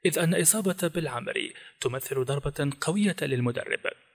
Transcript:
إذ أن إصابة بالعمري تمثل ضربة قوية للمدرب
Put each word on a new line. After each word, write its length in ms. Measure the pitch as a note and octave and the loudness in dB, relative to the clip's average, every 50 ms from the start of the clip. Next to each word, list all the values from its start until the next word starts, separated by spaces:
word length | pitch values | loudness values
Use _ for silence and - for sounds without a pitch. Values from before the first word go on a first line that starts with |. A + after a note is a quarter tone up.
| - | 2
إذ 120 | F#3 D3 D#3+ | 2 2 4
أن 220 | F3 E3 F3+ E3+ | 2 4 4 4
إصابة 480 | E3+ E3 - A3 G3 F#3+ F3+ - F3+ E3 | 4 4 4 4 2 0 0 0 -2 -2
بالعمري 640 | D#3 E3+ E3 - B2 A#2+ - - - - - - - - - - _ _ | 0 -2 -4 -2 -4 -4 -6 -4 -4 -4 -6 -6 -10 -14 -20 -20 _ _
تمثل 440 | - B2 B2 C3+ - - C#3 C3+ B2+ | -4 -2 -2 -2 -4 -2 -2 -2 0
ضربة 480 | B2+ C#3 C#3+ - D3 - - C#3+ C#3+ C#3 - | 0 -2 -2 -2 -4 -2 0 -2 -2 -2 -2
قوية 360 | - D#3+ E3+ G#3 G#3 G3+ E3+ - | -2 0 2 4 4 2 2 0
للمدرب 580 | D3 C#3 C3 B2 B2 B2 A#2+ - - - - - - - - _ _ _ | 0 0 0 2 2 0 0 -2 -2 -2 -4 -2 -2 -6 -6 _ _ _